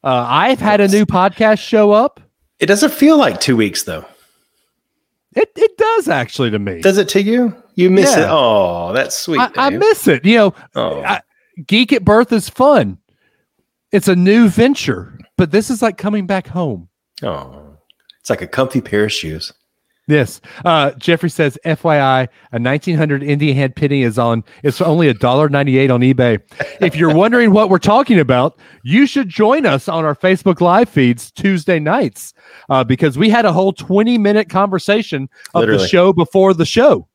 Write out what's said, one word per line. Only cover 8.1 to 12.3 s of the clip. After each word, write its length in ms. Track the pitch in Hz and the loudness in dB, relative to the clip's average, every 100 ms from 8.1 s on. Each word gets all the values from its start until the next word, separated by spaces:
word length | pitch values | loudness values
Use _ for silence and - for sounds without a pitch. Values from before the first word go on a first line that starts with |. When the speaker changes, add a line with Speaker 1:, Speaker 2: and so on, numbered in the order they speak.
Speaker 1:
Yeah. 120 | 208 | 2
Speaker 2:
it? 40 | 190 | 2
Oh, 600 | 160 123 107 90 85 85 | 2 2 2 0 -4 -4
that's 220 | 113 135 - | -4 -4 -8
sweet, 220 | - 156 | -6 -2
Speaker 1:
I, 120 | 247 - | -2 -2
I 140 | 269 | -4
Speaker 2:
Dave. 100 | 285 | 0
Speaker 1:
miss 280 | 415 427 - | 0 0 0
it. 180 | 139 180 | 0 2
You 120 | 233 | 4
know, 160 | 208 - - - | 2 -2 -12 -6
Speaker 2:
Oh. 260 | - 71 | -6 -6
Speaker 1:
I, 180 | - - _ _ _ - 147 | -6 -8 _ _ _ -20 -2
Geek 260 | 214 247 | 0 2
at 100 | 254 | 0
Birth 300 | 185 214 240 | 2 2 2